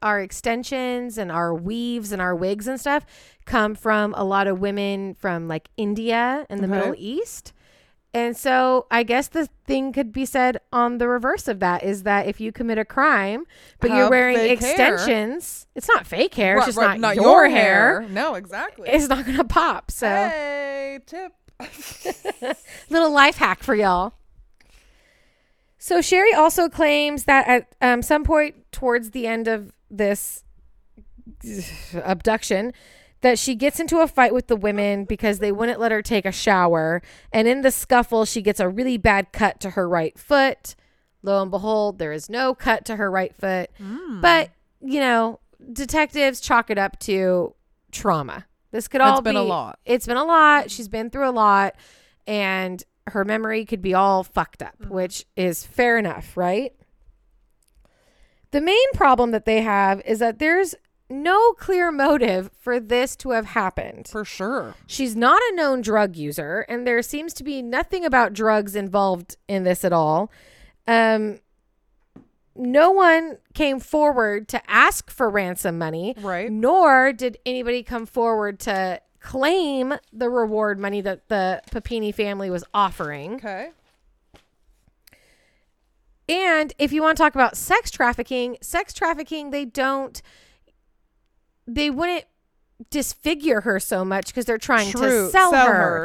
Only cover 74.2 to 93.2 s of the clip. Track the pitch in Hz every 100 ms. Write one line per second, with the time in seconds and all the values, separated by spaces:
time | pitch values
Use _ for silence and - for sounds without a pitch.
74.2 | 214 208 214 240 - 208 311 - - -
75.2 | 240 202 180 180 190 165 160 160 190 233
76.2 | 202 175 220 214 240 370 330 262 269 240
77.2 | 247 214 - 254 240 247 220 233 226 254
78.2 | 233 220 208 196 233 196 185 175 _ _
79.2 | - 262 285 370 320 269 254 294 _ 220
80.2 | 240 247 220 214 214 196 202 202 196 190
81.2 | - 208 185 185 - 233 - 233 214 208
82.2 | 208 196 196 175 160 208 196 - 156 147
83.2 | 151 254 214 190 294 330 _ _ _ _
84.2 | _ _ _ _ _ _ _ _ _ _
85.2 | _ _ _ _ _ _ _ _ _ _
86.2 | - 359 370 320 302 - 285 294 311 320
87.2 | 311 269 240 - - 392 - - 247 240
88.2 | 240 254 247 247 - 339 403 - 339 302
89.2 | 311 320 294 285 269 277 262 269 269 -
90.2 | - _ _ _ _ _ _ _ _ _
91.2 | _ _ _ _ - 240 294 262 339 349
92.2 | - _ _ _ _ _ 226 294 262 -